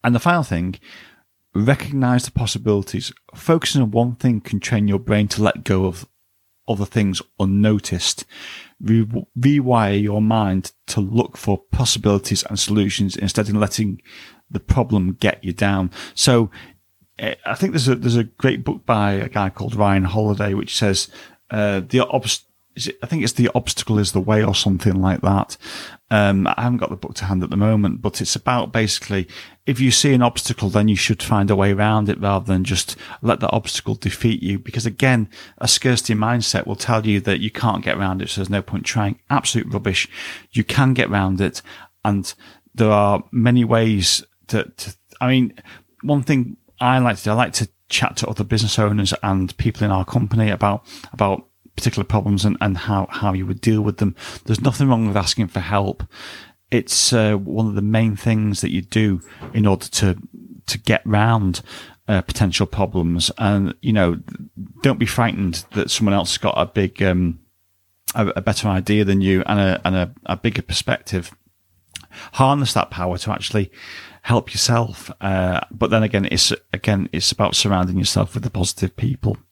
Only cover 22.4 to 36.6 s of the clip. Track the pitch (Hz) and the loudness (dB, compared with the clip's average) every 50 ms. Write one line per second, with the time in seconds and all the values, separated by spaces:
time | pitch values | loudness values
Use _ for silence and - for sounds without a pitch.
22.4 | _ _ _ _ _ _ _ - 117 - - _ - - 165 160 113 117 - - | _ _ _ _ _ _ _ -10 -10 -10 -8 _ -6 -4 -2 -2 -2 -2 2 2
23.4 | 120 117 - 120 - - - - - - 110 104 101 - - 98 92 107 110 107 | 0 2 2 -2 -4 -2 -6 -6 -2 0 2 2 2 2 0 -2 0 2 2 2
24.4 | 107 101 98 - - 104 95 90 - 104 92 95 92 95 90 - - 92 98 98 | 2 2 0 0 2 0 0 2 2 2 2 2 2 2 0 0 0 2 2 2
25.4 | - - - - - - - - - - - _ _ _ 110 107 104 101 98 98 | 0 -4 -8 -18 -16 -16 -14 -14 -16 -16 -20 _ _ _ 2 2 4 4 2 2
26.4 | 90 - - - 120 123 123 120 - - - 95 - - - - 98 95 98 92 | 2 0 0 0 0 0 0 0 -2 -4 -6 -8 -10 -12 -10 -6 -4 -2 0 -2
27.4 | 90 - - 101 101 107 110 104 101 87 - - - 104 - - 90 - - - | -2 -2 0 2 2 2 2 2 2 0 -2 -2 -4 -6 -4 -4 -4 -4 -4 -4
28.4 | _ 131 123 123 - - - 120 110 101 - - - - 104 98 90 - - - | _ -2 -2 -2 -2 -2 0 0 0 0 -2 -6 -4 -4 -2 -2 -2 -4 -10 -20
29.4 | - - - _ _ - 135 113 135 127 113 - - 143 135 123 123 120 - - | -20 -20 -20 _ _ -4 0 2 2 2 4 4 4 4 4 4 4 2 0 -2
30.4 | - - 117 - 107 95 95 107 104 110 104 95 - - 110 - - - 117 101 | -6 -6 -4 -2 -2 0 2 2 4 4 2 2 0 0 -2 -2 0 0 0 2
31.4 | 98 98 104 98 98 101 98 98 104 107 110 107 104 98 - - 101 101 101 95 | 2 2 2 2 4 2 2 2 2 2 2 2 2 0 -2 0 0 0 0 0
32.4 | - - 95 92 92 - 98 92 - - - - - - - - - 113 - - | 0 0 0 0 0 0 -2 -2 -2 -6 -10 -14 -16 -20 -14 -4 0 0 0 2
33.4 | - - - 113 - - - - - - 107 - - 95 - - - 117 110 - | 0 0 0 0 -2 -4 -8 -6 -4 -6 -6 -4 -4 -6 -4 0 0 0 0 0
34.4 | - 92 98 95 - - - 120 110 117 107 - 139 131 127 117 107 - - - | -2 -4 -4 -4 -6 -8 -8 -6 -6 -6 -4 0 2 2 2 2 0 -4 -8 -20
35.4 | - - _ _ - 110 - - - 131 123 113 - - 113 107 107 113 120 120 | -20 -20 _ _ -2 0 0 2 2 2 0 0 0 -2 0 0 2 0 0 0
36.4 | 107 - - 98 | 0 0 -2 -2